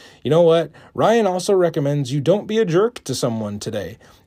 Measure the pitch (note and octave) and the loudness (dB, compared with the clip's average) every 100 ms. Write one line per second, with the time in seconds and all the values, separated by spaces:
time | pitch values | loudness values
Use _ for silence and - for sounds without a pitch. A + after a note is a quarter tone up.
0 | - - A#2+ D#3 E3+ E3 D3+ - - - | -20 -10 0 4 4 4 0 -8 -12 0
1 | E3 A#3 G3+ F3+ F3+ G3 F3 E3 C#3+ D3 | 2 2 2 0 0 2 2 0 -2 -2
2 | B2 D3 C#3 G3+ - G#3+ G#3+ D#3+ A3+ - | -2 -2 2 0 0 -2 0 0 0 -2
3 | - B2+ C3 A2+ G#2 G#2 - G#2+ F2 - | -10 -4 -4 -4 -6 -8 -8 -8 -10 -14
4 | - _ | -20 _